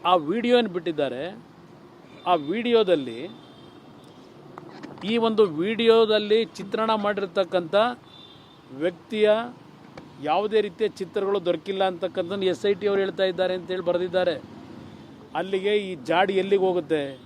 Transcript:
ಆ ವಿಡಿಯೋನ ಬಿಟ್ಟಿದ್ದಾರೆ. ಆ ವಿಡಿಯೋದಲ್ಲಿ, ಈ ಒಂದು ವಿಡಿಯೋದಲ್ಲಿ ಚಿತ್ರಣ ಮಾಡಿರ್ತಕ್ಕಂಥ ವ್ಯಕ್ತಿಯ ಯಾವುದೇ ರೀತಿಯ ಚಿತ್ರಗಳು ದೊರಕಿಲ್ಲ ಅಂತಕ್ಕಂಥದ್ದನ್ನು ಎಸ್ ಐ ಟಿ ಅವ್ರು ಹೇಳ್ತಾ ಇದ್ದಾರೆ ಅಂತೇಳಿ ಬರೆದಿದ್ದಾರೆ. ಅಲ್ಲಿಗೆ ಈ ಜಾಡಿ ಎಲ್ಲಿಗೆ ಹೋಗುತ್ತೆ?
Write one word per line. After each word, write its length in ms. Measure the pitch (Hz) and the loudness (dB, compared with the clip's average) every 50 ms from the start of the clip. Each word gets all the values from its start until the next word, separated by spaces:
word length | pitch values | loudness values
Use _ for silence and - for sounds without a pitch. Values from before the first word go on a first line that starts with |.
| - | 4
ಆ 100 | 170 185 | 4 4
ವಿಡಿಯೋನ 520 | 180 147 147 190 240 226 240 247 240 233 | 4 2 0 -2 -2 2 4 4 4 2
ಬಿಟ್ಟಿದ್ದಾರೆ. 680 | 214 170 180 165 180 160 147 143 131 120 127 147 180 208 233 - - - - - - - - - - - - - - - - - | 0 -4 -6 -6 -4 -2 -2 -2 -2 -4 -8 -8 -10 -12 -14 -20 -20 -20 -20 -20 -20 -20 -20 -20 -20 -20 -20 -20 -20 -20 -8 0
ಆ 60 | 175 180 | 0 0
ವಿಡಿಯೋದಲ್ಲಿ, 920 | 160 143 143 190 233 233 240 233 226 214 185 175 147 135 120 113 117 151 196 226 - - - - - - - - - - - - - - - - - - - - - - - - - - - - - - - - - - | 0 0 -4 -4 -2 0 2 4 4 6 4 2 2 0 -6 -8 -10 -12 -14 -16 -20 -20 -20 -20 -20 -20 -20 -20 -20 -20 -20 -20 -20 -20 -20 -20 -20 -20 -20 -20 -20 -20 -20 -20 -18 -18 -18 -18 -18 -18 -18 -16 -8 -4
ಈ 120 | 196 226 | -2 0
ಒಂದು 280 | 233 226 226 220 208 214 | 2 2 2 4 4 4
ವಿಡಿಯೋದಲ್ಲಿ 1000 | 190 151 151 170 208 226 214 233 226 226 226 226 214 214 214 208 208 214 226 226 | 4 2 -2 -2 -2 0 2 4 6 6 6 6 4 2 0 2 2 2 2 2
ಚಿತ್ರಣ 480 | - - - 185 196 196 - 220 220 220 | -2 -6 -14 -10 -6 -2 -2 0 0 0
ಮಾಡಿರ್ತಕ್ಕಂಥ 840 | 214 202 202 208 196 202 180 170 196 190 165 180 180 175 156 190 202 220 247 240 - - - - - - - - - - - - - - - | 0 0 -2 -2 -2 -4 -2 0 -2 -2 0 0 -2 -2 2 2 2 2 2 -2 -8 -16 -20 -20 -20 -20 -20 -20 -20 -20 -20 -20 -20 -20 -18
ವ್ಯಕ್ತಿಯ 600 | 131 135 156 185 180 165 - - 233 214 214 208 214 220 233 247 - - - - - - - - - - - - - - 135 | -8 -4 -4 -4 -4 -4 -12 -6 0 2 4 4 4 2 0 -8 -12 -20 -20 -20 -20 -20 -20 -20 -20 -20 -20 -20 -16 -8 -2
ಯಾವುದೇ 380 | 147 160 185 208 214 214 214 | 0 0 0 0 2 2 0
ರೀತಿಯ 260 | 208 202 170 - 220 | 0 0 -4 -4 -4
ಚಿತ್ರಗಳು 580 | 202 - - 190 165 - 208 196 196 202 202 170 | -4 -2 -6 -12 -6 -4 -2 0 0 -2 0 0
ದೊರಕಿಲ್ಲ 380 | 175 170 160 156 190 196 190 190 | 0 -2 -2 -2 -6 -2 0 0
ಅಂತಕ್ಕಂಥದ್ದನ್ನು 640 | 190 180 165 190 175 165 190 180 170 196 202 190 | 0 0 -2 -6 -4 -4 -4 -4 -4 -4 -2 0
ಎಸ್ 200 | 185 170 - - | 0 0 0 0
ಐ 80 | 202 202 | 0 0
ಟಿ 140 | 185 208 | 0 0
ಅವ್ರು 140 | 202 202 196 | 0 0 0
ಹೇಳ್ತಾ 220 | 196 196 - - 190 | 0 -2 -2 -2 -2
ಇದ್ದಾರೆ 300 | 190 180 175 185 185 185 | -2 0 0 -2 -2 -2
ಅಂತೇಳಿ 280 | 185 170 180 185 185 | -4 -6 -6 -6 -4
ಬರೆದಿದ್ದಾರೆ. 540 | 170 170 175 175 180 180 175 185 180 175 156 127 - - - - - - - - - - - - - - - - - - - | -2 -2 0 0 -2 -2 0 0 0 0 -2 -4 -8 -14 -18 -20 -18 -18 -18 -18 -18 -18 -20 -20 -20 -20 -20 -20 -20 -8 -6
ಅಲ್ಲಿಗೆ 420 | 156 180 190 196 196 185 202 208 | -6 -4 -2 -4 -2 0 2 0
ಈ 180 | 208 202 190 180 | 0 0 -2 -10
ಜಾಡಿ 380 | 151 123 156 165 175 196 190 196 | -10 -4 0 2 4 4 4 2
ಎಲ್ಲಿಗೆ 280 | 185 185 196 202 196 | 0 2 2 2 4
ಹೋಗುತ್ತೆ? 580 | 185 190 175 180 156 143 160 151 143 139 135 123 - | 4 2 2 0 0 0 -2 -2 -2 -4 -8 -14 -20